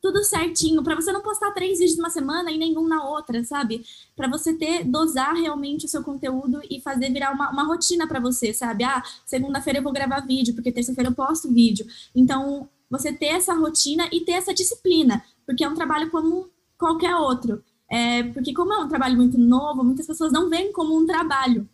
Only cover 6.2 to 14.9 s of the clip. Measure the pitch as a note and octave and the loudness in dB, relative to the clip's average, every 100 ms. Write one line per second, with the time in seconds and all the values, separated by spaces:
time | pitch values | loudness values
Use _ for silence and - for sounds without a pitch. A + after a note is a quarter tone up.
6.2 | C4+ C4 C#4 D4 - C#4 C#4+ C4 C4 C4 | -4 -2 -2 -4 -4 -10 -4 -4 -2 -2
7.2 | C#4 C#4 C#4+ C4+ D4+ E4+ - F4 D#4 C#4+ | -2 -2 -4 -2 -2 0 0 0 -2 -2
8.2 | B3 B3 A3+ A3 A#3+ G#3 B3 C4+ B3 - | -2 -2 -2 -2 -4 -2 -2 -2 -6 -16
9.2 | - C4 C4+ C#4 D4 C#4 C#4 C4+ C4+ C#4 | -6 -4 -2 -4 -2 -2 -2 -2 -2 -2
10.2 | C4+ C4 A#3+ A#3 A#3+ B3 A#3+ B3+ B3 B3+ | 0 0 0 0 -4 -2 -4 -2 -2 0
11.2 | C4+ D#4+ C#4 A#3+ A#3 G3+ A3 - - B3 | 0 -2 2 6 6 4 -6 -16 -4 4
12.2 | B3+ C4+ C#4 C#4+ C4 _ _ C4+ D4+ B3+ | 4 4 -2 -6 -10 _ _ -6 -4 -2
13.2 | D4 E4+ F4+ E4+ D#4 D#4+ C#4+ D#4 E4+ E4+ | 0 0 0 2 0 0 0 0 0 -2
14.2 | E4+ F4+ F4+ F4+ F#4 A#4 F#4+ | 0 -2 -2 -2 -2 -2 2